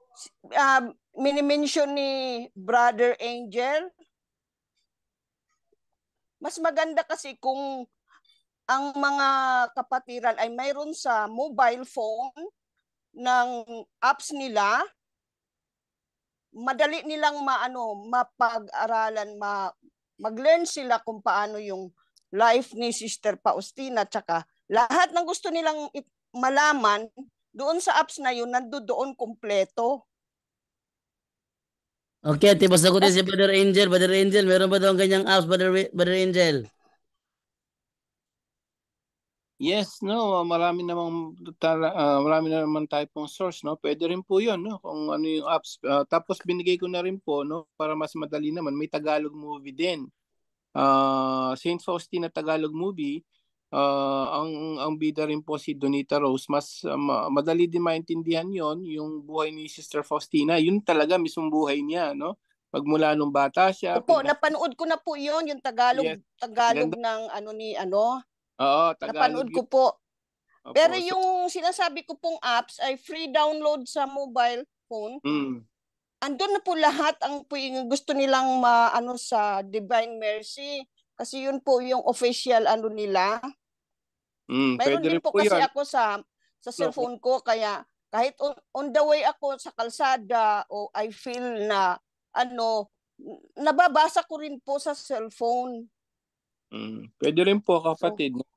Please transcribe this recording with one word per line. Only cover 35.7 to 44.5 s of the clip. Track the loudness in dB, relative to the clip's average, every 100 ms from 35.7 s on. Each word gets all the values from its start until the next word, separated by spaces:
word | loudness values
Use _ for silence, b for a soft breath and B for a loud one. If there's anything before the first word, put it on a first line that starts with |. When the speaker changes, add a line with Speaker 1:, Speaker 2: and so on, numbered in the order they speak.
Speaker 2:
Wi-, | 2 0
Brother | 0 2 2
Angel? | 2 2 2 2 -4 _ _ _ _ _ _ _ _ _ _ _ _ _ _ _ _ _ _ _ _ _ _ _ _ _ _ _ _ _
Speaker 3:
Yes, | 0 2 0 -4 -4
no, | 0 2 0 2
marami | 2 2 0 -4
namang | -4 -4 -6 -8 -12 -18 -4
tala-, | 0 2 0
ah, | 0 2 2
marami | 4 2 2
na | 0
naman | 0 -2 -2
tayo | -4 -4
pong | -8 -12
source, | -6 -6 -6 -8
no? |
Pwede | -6 -4 -2 -2
rin | -4
po | 0 0
'yun, | 2